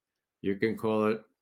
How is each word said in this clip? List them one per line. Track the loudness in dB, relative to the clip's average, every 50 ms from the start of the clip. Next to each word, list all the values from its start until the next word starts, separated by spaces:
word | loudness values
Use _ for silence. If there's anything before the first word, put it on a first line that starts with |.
| _ _ _ _ _ _ _ _
You | -4 -4 -2
can | 0 0 -2 0
call | -2 -2 0 2 2 2
it | 2 0 -2 -6 _ _ _